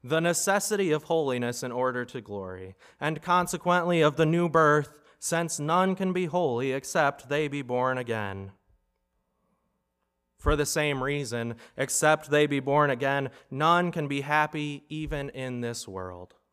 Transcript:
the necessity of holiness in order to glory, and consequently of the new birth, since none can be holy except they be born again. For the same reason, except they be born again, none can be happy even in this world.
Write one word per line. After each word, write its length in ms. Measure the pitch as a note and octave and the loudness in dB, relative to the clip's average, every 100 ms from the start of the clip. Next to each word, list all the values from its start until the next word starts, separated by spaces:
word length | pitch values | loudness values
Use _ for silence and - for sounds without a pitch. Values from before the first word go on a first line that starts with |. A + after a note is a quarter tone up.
the 180 | B2 D#3+ | 0 0
necessity 680 | E3+ E3+ - G3 - G#3 F#3+ | 2 0 0 0 0 0 0
of 140 | D3+ | 0
holiness 580 | - E3 C#3+ B2 A#2+ B2 | 0 0 0 0 -2 -4
in 80 | B2+ | -6
order 340 | B2 B2+ B2 | -2 -2 -2
to 160 | A#2+ C3+ | -6 -10
glory, 540 | G#2 G2+ F#2+ F#2 F#2 F#2+ - _ | -10 -10 -8 -10 -14 -18 -20 _
and 240 | C#3+ D#3+ | -4 -4
consequently 800 | - F3+ F3 E3+ F3 F3+ F3 E3+ | 2 2 2 -2 2 2 2 4
of 160 | D3+ D3+ | 4 4
the 100 | D#3+ | 2
new 220 | E3+ F3 | 4 2
birth, 440 | D#3+ D3+ D3+ C#3+ - _ _ | 4 6 4 0 -12 _ _
since 400 | - E3 E3+ - | -4 -2 -2 -4
none 340 | D3 F3 F#3+ | 0 2 2
can 180 | F#3+ F#3+ | 0 -2
be 140 | F#3 F3+ | -2 -2
holy 460 | F3+ E3 A#2 C3+ | 0 0 0 -2
except 560 | C3+ - F3 D3 - B2 | -4 -2 0 0 0 -4
they 180 | C#3+ D3+ | -2 -2
be 160 | C#3+ | -4
born 340 | B2+ B2 B2+ B2+ | -4 -2 0 -2
again. 540 | A#2+ A2+ G2+ G2 F#2+ _ _ _ _ _ _ _ _ _ _ _ _ _ _ _ _ _ _ _ | -4 -4 -4 -8 -12 _ _ _ _ _ _ _ _ _ _ _ _ _ _ _ _ _ _ _
For 200 | D3 D3 | 0 2
the 100 | C#3+ | 0
same 380 | E3 D3+ C#3 | 0 0 -2
reason, 500 | C3 C#3+ C3 A#2 A#2 A#2 - - | -2 -4 -4 -6 -6 -8 -14 -6
except 540 | C3+ - D3+ D#3 - | -2 2 4 2 4
they 180 | D3 D3+ | 2 4
be 100 | C#3+ | 0
born 320 | C3 C#3+ D3 | 2 2 4
again, 400 | B2+ C3+ C#3 C3 - _ | 2 0 0 -2 -8 _
none 400 | C3 D#3 F3 F3 | 0 4 4 2
can 160 | E3+ C#3+ | -2 -4
be 140 | C#3 | -4
happy 600 | C#3 D3+ D3+ D#3 D3 C#3+ _ | 0 0 0 -2 -6 -8 _
even 420 | D#3 D3+ D3 C#3 | -8 -6 -6 -6
in 300 | C3+ C3 B2 | -8 -8 -6
this 260 | A#2 A#2+ - | -6 -6 -10
world. 480 | F#2+ F#2 F2 F2+ _ _ | -10 -10 -12 -16 _ _